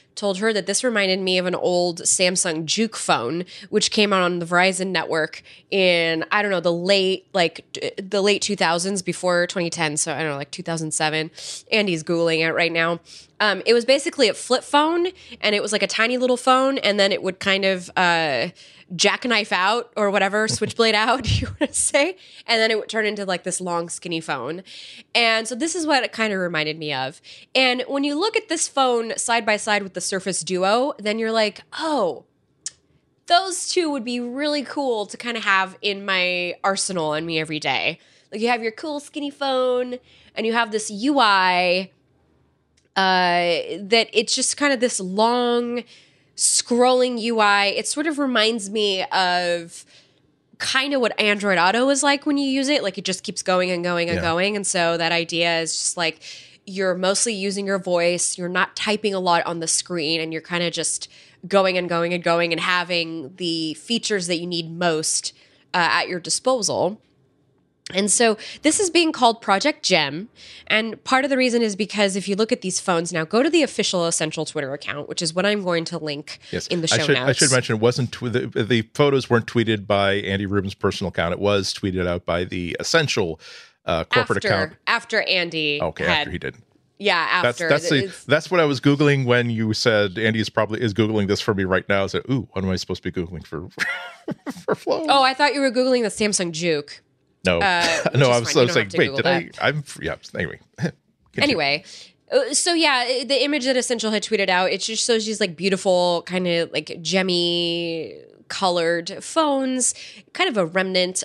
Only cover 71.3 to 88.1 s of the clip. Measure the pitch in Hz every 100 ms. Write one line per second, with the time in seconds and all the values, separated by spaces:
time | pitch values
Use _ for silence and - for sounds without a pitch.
71.3 | 262 254 233 220 196 202 208 202 190 185
72.3 | 196 220 247 185 - - 170 170 170 160
73.3 | 220 311 330 269 - 190 180 165 - 156
74.3 | 160 156 156 135 143 - 143 - - 165
75.3 | 175 202 208 180 170 160 170 156 143 -
76.3 | - - - - 175 160 - 151 127 135
77.3 | 131 147 127 - 110 117 123 120 - 123
78.3 | 104 127 - 107 117 110 - 143 135 -
79.3 | 117 - 120 110 107 95 101 98 101 98
80.3 | 98 98 101 92 - 98 - 90 92 85
81.3 | 90 101 101 92 - 101 92 90 87 -
82.3 | 87 92 95 85 - - 165 143 - 87
83.3 | 80 - - - _ - 82 80 254 247
84.3 | 101 214 95 - - - 226 - 214 -
85.3 | 185 170 160 151 147 80 - - 156 147
86.3 | 87 69 - _ _ _ - 196 175 135
87.3 | 180 127 120 165 147 170 143 196